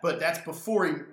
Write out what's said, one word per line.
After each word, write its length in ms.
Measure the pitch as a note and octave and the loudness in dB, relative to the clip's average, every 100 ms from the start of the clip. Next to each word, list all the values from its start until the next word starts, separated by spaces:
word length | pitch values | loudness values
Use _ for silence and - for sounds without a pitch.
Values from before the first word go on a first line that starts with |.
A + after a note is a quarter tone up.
But 160 | E3+ B2+ | -2 0
that's 180 | E3 E3 | 0 0
before 460 | - - A3 G#3 E3+ | -6 -8 0 2 4
he, 60 | D3 - | 0 -6